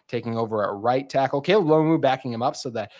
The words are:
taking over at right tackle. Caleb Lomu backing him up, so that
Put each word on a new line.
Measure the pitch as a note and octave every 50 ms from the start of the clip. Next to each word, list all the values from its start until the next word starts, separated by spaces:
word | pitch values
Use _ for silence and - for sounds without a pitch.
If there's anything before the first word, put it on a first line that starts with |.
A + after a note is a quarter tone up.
| _ -
taking | B2 A#2 A2+ A#2 A2+
over | A2+ A2+ G#2+ A2 G#2+
at | G2+ F#2+ G#2 G2+
right | G#2 A#2+ B2+ C3+ C#3 -
tackle. | - C3+ C3+ B2+ - C#3
Caleb | C3+ F3 G3 A3 F3
Lomu | D3+ D#3 D#3 D#3 D#3+ D#3+ D#3
backing | C3 C3 C3 C3+ - B2+
him | A#2 C3+
up, | C3 D3 D3+
so | - - C3
that | A2+ A2+ G2+ - - -